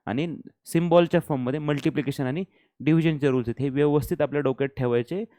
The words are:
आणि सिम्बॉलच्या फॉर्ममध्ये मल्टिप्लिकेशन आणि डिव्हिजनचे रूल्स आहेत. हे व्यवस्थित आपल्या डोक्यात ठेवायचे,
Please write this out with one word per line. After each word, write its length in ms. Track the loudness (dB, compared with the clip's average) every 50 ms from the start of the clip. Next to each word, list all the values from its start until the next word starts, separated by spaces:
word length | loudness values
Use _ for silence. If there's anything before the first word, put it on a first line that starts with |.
| -8
आणि 200 | -6 -4 -4 -4 -4 -6 -10 -14 -18 _ _ _
सिम्बॉलच्या 540 | -2 -2 0 2 4 6 4 4 4 2 0
फॉर्ममध्ये 400 | 0 0 -4 -4 -2 -2 -4 -4
मल्टिप्लिकेशन 680 | -2 -2 -2 0 -2 -2 -2 -2 -2 -4 -4 -4 -4
आणि 180 | -4 -4 -4 -6 -10 _ _ _ _ _ -4
डिव्हिजनचे 500 | 0 2 2 4 4 2 0 2 0 2
रूल्स 180 | 2 2 0 -2
आहेत. 120 | -4 -4
हे 80 | -4 -2
व्यवस्थित 540 | 0 2 2 2 2 2 0 0 -2 -2 -2
आपल्या 200 | -2 0 0 0
डोक्यात 260 | 0 0 0 -2 -4 -2
ठेवायचे, 480 | -2 -2 0 2 0 0 -2 -6 -8 -8 -10 _